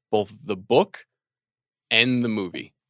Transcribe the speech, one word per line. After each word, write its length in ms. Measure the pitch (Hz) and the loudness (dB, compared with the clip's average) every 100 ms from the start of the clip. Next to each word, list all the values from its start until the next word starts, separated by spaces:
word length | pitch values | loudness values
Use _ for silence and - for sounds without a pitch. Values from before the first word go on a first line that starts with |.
| _ | _
both 200 | 107 104 107 - | -2 -2 -8 -10
the 100 | 98 | -8
book 480 | 98 127 202 - - _ _ _ _ _ _ _ - | 0 2 2 -2 -20 _ _ _ _ _ _ _ -2
and 320 | 113 123 123 | 2 2 2
the 60 | 120 | -2
movie 440 | 107 92 78 - _ | -4 -6 -8 -16 _